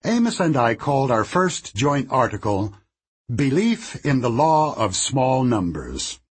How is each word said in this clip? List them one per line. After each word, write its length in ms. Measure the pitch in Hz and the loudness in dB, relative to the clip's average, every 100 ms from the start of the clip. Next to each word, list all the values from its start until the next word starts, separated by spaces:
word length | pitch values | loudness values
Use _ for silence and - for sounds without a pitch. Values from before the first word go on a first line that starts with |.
| - | 0
Amos 340 | 233 233 - | 0 0 0
and 160 | 175 135 | 0 2
I 200 | 117 113 | 2 0
called 340 | - 139 135 | -2 0 2
our 140 | 113 | 0
first 520 | 104 180 185 - - - | 0 0 0 -2 -10 -2
joint 360 | 143 143 127 | 0 0 0
article, 640 | 131 113 104 107 98 107 - _ _ _ _ - | 0 0 -2 -2 -2 -2 -8 _ _ _ _ -8
Belief 720 | 117 139 143 226 226 - - - | 0 2 2 2 0 -6 -6 0
in 160 | 131 | 0
the 80 | 123 | 2
Law 460 | 117 156 156 151 - | 2 2 4 2 0
of 200 | 110 95 | -2 -2
Small 480 | - 131 127 131 | -2 0 2 2
Numbers. 760 | 127 113 87 76 - 65 - - _ | 2 0 -2 -4 -8 -8 -10 -12 _